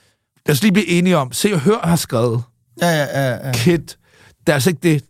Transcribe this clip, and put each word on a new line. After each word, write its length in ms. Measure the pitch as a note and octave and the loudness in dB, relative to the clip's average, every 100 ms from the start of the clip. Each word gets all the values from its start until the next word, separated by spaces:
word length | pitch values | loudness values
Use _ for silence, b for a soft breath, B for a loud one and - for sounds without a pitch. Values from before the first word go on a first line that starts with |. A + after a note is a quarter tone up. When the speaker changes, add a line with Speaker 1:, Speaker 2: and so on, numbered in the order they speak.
| _ _ _ _ - | _ _ _ _ -2
Speaker 1:
Lad 80 | |
os 80 | C#3+ | 2
lige 100 | A3 | 2
blive 160 | F#3+ F3 | 2 2
enige 300 | F3 F#3 E3+ | 0 2 2
om, 140 | C3 | 0
Se 220 | - G#3 | -2 -2
og 60 | F#3+ | 0
Hør 200 | C#3 A3+ | 0 0
har 120 | F3 E3+ | 0 -2
skrevet, 480 | - A#2+ A#2+ A2+ A#2 _ _ - | 0 -2 0 -2 -6 _ _ -4
Speaker 2:
Ja, 60 | F3 D#3+ | 0 0
ja, 180 | C#3 C3+ C3+ | -2 -2 -4
ja, 180 | A2 C3+ | -4 -4
ja. 40 | |
Speaker 1:
"Kid, 240 | A#2+ B2 E3+ | 0 0 0
det 680 | - - _ _ - _ - | -4 -18 _ _ -20 _ -2
er 40 | |
altså 160 | D3 B2+ | 0 0
ikke 100 | E3 | 0
det, 200 | E3+ D3+ - | 0 0 -4